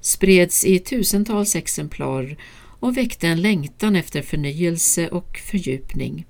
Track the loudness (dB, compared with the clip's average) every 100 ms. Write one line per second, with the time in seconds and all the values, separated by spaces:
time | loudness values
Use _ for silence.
0 | -2 2 6 6 6 2 4 2 2 -2
1 | 0 2 0 0 0 -2 -4 -6 -6 -6
2 | -4 -4 -4 -10 -16 -20 -20 -6 -2 0
3 | -2 0 0 2 2 2 -2 -2 2 2
4 | 0 -6 -4 -4 -4 0 -2 0 0 0
5 | 0 -4 -6 -12 -6 -4 -2 -6 -4 -4
6 | -4 -8 -12